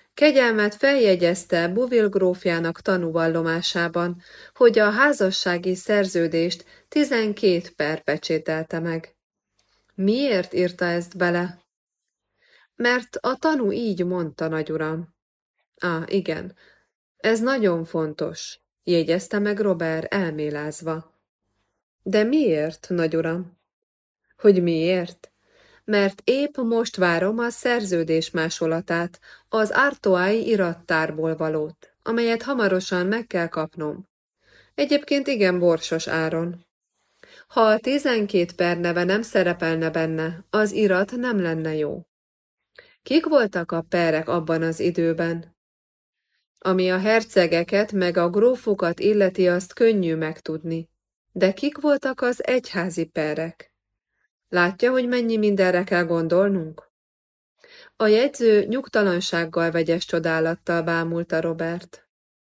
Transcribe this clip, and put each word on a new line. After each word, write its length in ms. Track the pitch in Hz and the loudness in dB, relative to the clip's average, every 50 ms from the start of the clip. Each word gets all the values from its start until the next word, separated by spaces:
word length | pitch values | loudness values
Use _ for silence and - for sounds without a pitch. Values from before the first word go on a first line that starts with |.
| _ _ - | _ _ -2
Kegyelmet 600 | - 285 302 262 269 247 233 226 214 208 208 208 | 4 4 6 6 6 4 4 2 2 0 0 0
feljegyezte 960 | - - 277 285 269 233 202 185 175 175 170 180 185 - - 185 165 170 175 | 0 2 2 4 4 4 4 4 4 4 0 0 0 -2 -2 0 0 0 0
Bouville 400 | 185 226 254 240 247 233 214 202 | 0 -2 -2 0 2 2 2 2
grófjának 720 | 196 196 190 180 180 180 - 185 170 165 170 165 165 - | 2 2 2 2 0 0 -2 -2 -2 0 -2 -4 -6 -6
tanúvallomásában, 1400 | - - 190 175 170 165 160 170 165 165 165 170 160 165 165 170 180 - - 175 170 170 165 175 170 175 175 175 - - - - - - _ | -2 -2 -2 0 -2 -2 -2 0 0 0 0 0 -2 -2 -2 -2 -2 -4 -2 -2 -2 -2 -2 -2 -2 -2 -4 -8 -14 -20 -20 -20 -20 -12 _
hogy 240 | - 254 233 208 220 | 6 6 6 6 6
a 120 | 214 208 | 4 4
házassági 840 | 208 226 269 294 277 - 202 190 196 - - 185 175 170 180 185 185 | 4 4 4 4 4 2 0 0 0 -2 -2 -2 -2 -2 -2 -4 -4
szerződést 880 | 185 - - 208 208 196 190 - 175 170 165 170 165 165 180 - - - _ - _ _ - | -4 -2 0 2 2 2 2 0 0 0 0 0 0 -2 -2 -4 -8 -14 _ -20 _ _ -4
tizenkét 840 | - 294 294 262 269 226 220 214 202 - - 196 180 170 175 - _ | 0 0 0 2 2 0 0 -2 -2 0 2 2 2 2 -2 -6 _
per 280 | - 151 147 160 160 - | -4 -4 -2 -2 -4 -2
pecsételte 760 | - 151 160 - - 165 156 160 - 160 156 160 - - 165 | -4 -4 -4 -2 -2 -4 -2 -2 -2 -4 -4 -4 -6 -6 -6
meg. 380 | 165 170 165 165 165 - _ _ _ _ _ _ _ _ _ _ _ _ _ _ _ _ - | -4 -4 -6 -6 -8 -12 _ _ _ _ _ _ _ _ _ _ _ _ _ _ _ _ -8
Miért 600 | - 190 196 220 262 285 277 220 180 180 - - | -2 0 0 2 2 2 2 2 0 0 -2 -2
írta 300 | 180 180 175 180 - 180 | 0 0 0 -2 -2 -2
ezt 320 | 175 170 175 170 175 - | -2 -2 -2 -4 -6 -4
bele? 440 | 180 175 175 175 175 180 180 - - _ _ _ _ _ _ _ _ _ _ _ _ _ _ _ _ _ _ _ _ _ _ _ | -2 0 0 0 0 -2 -4 -8 -12 _ _ _ _ _ _ _ _ _ _ _ _ _ _ _ _ _ _ _ _ _ _ _
Mert 420 | - 233 240 247 254 226 - - - | -2 0 0 0 0 -4 -6 -12 -6
a 160 | - 240 262 | -4 -4 -4
tanú 360 | - - 320 311 269 233 196 196 | 0 0 0 0 0 0 -2 -2
így 320 | - 240 220 190 170 180 | -2 -2 -4 -2 -2 -2
mondta, 440 | 180 185 180 170 156 - - 165 160 | -2 -2 -4 -4 -6 -6 -6 -6 -4
nagyuram. 640 | 160 156 151 156 156 156 156 156 160 165 170 - _ _ _ _ _ _ _ _ _ _ _ _ _ - | -4 -4 -4 -4 -4 -4 -4 -4 -6 -6 -10 -12 _ _ _ _ _ _ _ _ _ _ _ _ _ -8
Á, 220 | - 180 165 160 - | -6 -4 -4 -4 -4
igen. 500 | - - 196 170 - 156 - - 185 - _ _ _ _ _ _ _ _ _ _ _ _ | -2 -2 -2 -2 -2 -6 -6 -8 -14 -16 _ _ _ _ _ _ _ _ _ _ _ _
Ez 240 | _ - 220 226 220 | _ 0 0 0 2
nagyon 440 | 226 254 277 262 214 185 170 165 165 | 0 0 0 2 2 2 0 0 -4
fontos, 760 | - - 165 160 156 151 - - - 170 - - - - - _ _ _ _ - | -4 -4 -4 -4 -4 -4 -6 -6 -8 -8 -10 -14 -16 -16 -20 _ _ _ _ -2
jegyezte 560 | 180 175 170 160 165 165 190 - - 220 202 | 0 2 2 2 2 0 -2 -2 -4 -4 -2
meg 200 | 208 208 208 202 | -2 -2 -2 0
Robert 560 | 214 202 180 165 170 160 160 160 - - - | 0 0 0 0 -2 -4 -4 -4 -6 -4 -4
elmélázva. 1080 | 202 185 165 151 151 151 151 147 147 147 156 151 - 165 160 160 165 - _ _ _ _ _ _ _ _ _ _ _ _ _ _ _ _ _ _ _ - | -2 -2 -2 -4 -4 -6 -6 -6 -6 -8 -8 -10 -8 -8 -6 -8 -8 -10 _ _ _ _ _ _ _ _ _ _ _ _ _ _ _ _ _ _ _ -8
De 200 | 196 196 208 214 | 0 0 2 2
miért, 640 | 233 277 311 294 208 160 151 151 160 165 - - - | 2 2 2 2 2 2 0 0 -4 -6 -10 -8 -6
nagyuram? 680 | 180 170 165 156 160 160 156 160 165 180 180 170 _ _ _ _ _ _ _ _ _ _ _ _ _ _ _ _ _ | -2 -2 -2 0 0 -2 -2 -2 -4 -6 -8 -10 _ _ _ _ _ _ _ _ _ _ _ _ _ _ _ _ _
Hogy 260 | _ - 208 196 180 175 | _ 4 6 6 6 4
miért? 640 | 170 165 160 160 175 185 180 170 175 - _ _ - _ _ _ _ _ _ _ _ _ _ - | 2 2 2 0 0 0 0 -2 -4 -10 _ _ -20 _ _ _ _ _ _ _ _ _ _ -6
Mert 380 | - 214 202 202 196 196 - - | -2 0 2 2 0 -2 -4 0
épp 320 | 233 254 277 285 294 294 | 0 0 2 0 -2 -2
most 400 | 269 247 226 233 226 233 226 - | -4 -2 0 0 0 0 -2 -2
várom 420 | 196 185 175 170 165 180 202 220 233 | 0 0 2 2 2 0 0 0 -2
a 100 | 233 240 | -2 -4
szerződés 800 | 233 - - 247 240 240 214 185 180 170 165 165 160 165 160 - | -4 -2 -2 0 0 0 0 0 -2 -2 0 0 0 0 0 -2
másolatát 920 | - 165 160 170 - - 170 160 160 165 - - 170 170 170 175 - - _ - - - _ - | -4 -2 -2 -2 -2 -4 -2 -2 -2 -4 -4 -4 -2 -2 -2 -4 -8 -14 _ -20 -20 -20 _ -4
az 220 | - 220 214 214 - | 0 0 0 2 2
Artois-i 720 | - 269 285 277 - - 208 185 180 180 196 214 226 - - | 2 2 2 0 0 2 2 2 4 4 2 0 0 0 0
irattárból 880 | 220 196 185 170 170 - - - 170 160 160 156 156 156 156 165 160 | 2 2 2 0 -2 -6 -6 -2 -2 0 0 -2 -4 -4 -4 -4 -2
valót, 580 | 156 160 160 156 156 151 156 - _ - _ _ _ - | -2 -2 -2 -2 -2 -4 -6 -8 _ -20 _ _ _ -6
amelyet 400 | - 226 233 233 233 233 226 226 | -4 -2 0 0 0 0 -2 -2
hamarosan 640 | 262 277 247 214 190 185 185 190 - 190 180 180 | -4 -2 0 2 2 2 0 -2 -2 -4 -2 -2
meg 200 | 190 214 233 233 | -2 -2 -4 -6
kell 220 | - - 180 170 165 | -4 -4 -4 -4 -4
kapnom. 600 | - 165 156 160 - - 151 151 151 185 190 _ _ _ _ _ _ _ _ _ _ - _ _ - | -4 -6 -6 -6 -6 -8 -8 -8 -8 -10 -14 _ _ _ _ _ _ _ _ _ _ -20 _ _ -4
Egyébként 520 | - 285 269 294 285 294 - 285 285 269 | -4 0 2 2 0 0 0 -2 -2 0
igen 320 | 285 269 220 202 185 180 180 | -2 0 2 2 2 2 4
borsos 480 | 175 175 165 165 - - 165 165 - | 4 2 2 2 -2 -4 -6 -4 -4
áron. 600 | - - 160 160 160 165 160 170 170 175 175 _ _ _ _ _ _ _ _ _ _ _ _ - _ - - - | -4 -4 -2 -2 -2 -2 -4 -4 -6 -8 -12 _ _ _ _ _ _ _ _ _ _ _ _ -20 _ -20 -20 -18
Ha 140 | _ - 254 | _ 2 4
a 180 | 226 220 214 220 | 4 4 4 2
tizenkét 760 | 220 247 277 285 285 277 240 220 208 202 - 185 175 175 - | 2 -2 -2 0 0 0 0 0 0 0 0 0 0 0 -2
per 260 | - 175 175 175 170 | -2 0 0 0 0
neve 260 | 170 170 170 175 175 | -2 -2 0 0 0
nem 180 | 180 190 214 233 | 0 0 -2 -2
szerepelne 680 | - - 202 180 175 170 - 170 160 165 160 165 160 | 0 0 2 2 2 0 -2 -2 -2 -2 0 -2 -2
benne, 540 | 160 165 160 160 160 160 160 160 170 165 - - | -2 -2 -2 -2 -2 -4 -4 -6 -8 -10 -12 -2
az 220 | - 214 214 208 - | 0 0 0 0 0
irat 440 | - 214 196 185 180 202 196 247 | 2 2 4 4 2 0 -2 -4
nem 240 | 240 247 254 233 196 | -6 -4 -2 0 0
lenne 340 | 175 165 165 160 160 160 156 | 0 0 -2 -2 -4 -4 -2
jó. 320 | 156 151 143 - 180 170 _ _ _ _ _ _ _ _ _ _ _ _ _ _ - - _ _ _ - | -2 -4 -4 -6 -8 -12 _ _ _ _ _ _ _ _ _ _ _ _ _ _ -20 -20 _ _ _ -6
Kik 240 | - 254 330 320 | 0 2 2 2
voltak 460 | 320 311 269 226 202 - 185 170 - 170 | 4 4 4 2 2 -2 -4 -4 -4 -4
a 140 | 165 165 - | -6 -4 -2
perek 400 | - 175 170 165 156 156 160 - | 0 0 2 2 2 0 0 -2
abban 340 | - 170 160 165 165 160 165 | -2 -4 -2 -2 -2 -2 0
az 180 | 165 160 - | -2 -2 -2
időben? 760 | - 175 170 170 165 165 165 170 165 165 170 170 165 - _ _ _ _ _ _ _ _ _ _ _ _ _ _ _ _ _ _ _ _ _ _ | -2 -2 0 0 0 0 0 0 -2 -4 -4 -6 -8 -12 _ _ _ _ _ _ _ _ _ _ _ _ _ _ _ _ _ _ _ _ _ _
Ami 320 | - 190 185 185 185 185 | -2 0 0 2 2 2
a 80 | 185 185 | 0 0
hercegeket 920 | 190 214 220 226 220 - - 196 175 165 170 170 170 - 202 196 214 208 208 | 2 2 2 2 2 2 2 2 4 4 2 0 0 0 0 0 0 0 0
meg 240 | 190 180 180 175 | 0 0 0 0
a 140 | 180 170 175 | 0 0 0
grófokat 720 | 175 208 220 247 254 247 - 226 202 - 180 170 170 - | 2 2 2 2 2 0 -2 -2 -2 0 0 -2 -2 0
illeti, 480 | - 208 214 208 196 185 185 - 185 180 | 0 2 2 4 2 2 2 2 2 2
azt 240 | 175 180 185 - - | 2 0 -4 -6 -2
könnyű 420 | - 240 226 220 202 180 165 160 | 2 2 4 4 2 0 0 -2
megtudni. 760 | 160 160 156 160 - - - 160 160 165 165 165 165 165 _ _ _ _ _ _ _ _ _ - | -2 -4 -6 -8 -10 -10 -10 -10 -8 -6 -6 -6 -6 -8 _ _ _ _ _ _ _ _ _ -4
De 200 | 185 190 190 202 | 0 0 0 0
kik 260 | - - 294 294 - | 0 -4 -4 -4 -2
voltak 420 | 302 294 285 269 - 262 254 - | 0 2 2 2 0 -4 -4 -2
az 260 | 254 247 254 - - | -2 -2 -2 -2 -2
egyházi 580 | - 254 254 240 - - 190 170 185 170 175 160 | -2 -2 -2 -2 -4 -6 -4 -4 -4 -4 -6 -6
perek? 640 | 160 - 165 151 151 151 156 165 170 - _ - _ _ _ _ _ _ _ _ _ _ _ _ _ _ _ _ - | -6 -4 -4 -4 -4 -4 -4 -6 -8 -10 _ -20 _ _ _ _ _ _ _ _ _ _ _ _ _ _ _ _ -4
Látja, 420 | 180 175 175 180 190 - 233 247 | 0 2 2 2 2 2 2 2
hogy 180 | 262 262 247 240 | 2 2 0 0
mennyi 280 | 247 247 233 226 226 | 0 0 0 0 0
mindenre 480 | 214 208 208 202 196 185 185 180 175 180 | 2 2 2 4 4 4 4 4 2 0
kell 200 | - 196 175 175 | 2 0 0 0
gondolnunk? 840 | 165 170 165 165 165 165 180 202 202 196 185 160 156 156 - - _ _ _ _ _ _ _ _ _ _ _ _ _ _ _ _ - - - - - _ | 0 0 0 0 2 2 2 4 2 2 -2 -4 -6 -12 -16 -20 _ _ _ _ _ _ _ _ _ _ _ _ _ _ _ _ -20 -20 -20 -20 -16 _
A 100 | - 220 | 0 4
jegyző 580 | 214 214 220 254 285 294 - 240 226 208 208 190 | 4 4 4 4 2 0 2 4 4 6 4 4
nyugtalansággal 1080 | - 220 269 262 - - 226 202 196 175 175 190 - - 170 170 160 165 170 165 165 | 2 -4 -6 -6 -2 0 2 2 2 2 0 -2 -2 -2 -2 -4 -2 -2 -2 0 0
vegyes 340 | 160 170 160 160 165 180 - | 0 0 0 0 0 -2 -2
csodálattal 800 | - - 170 165 165 160 160 160 165 170 - - - 170 170 160 | -2 -4 -2 0 0 0 0 0 -2 -2 -4 -4 -2 -2 -2 0
bámulta 580 | 170 170 165 165 165 170 170 170 - 180 160 | -2 -2 -2 -2 -2 -4 -6 -4 -4 -4 -2
Robert. 680 | 160 170 160 165 165 165 170 175 175 - - - _ _ _ _ _ _ _ _ _ _ | -2 -2 -4 -4 -6 -6 -6 -8 -12 -16 -20 -20 _ _ _ _ _ _ _ _ _ _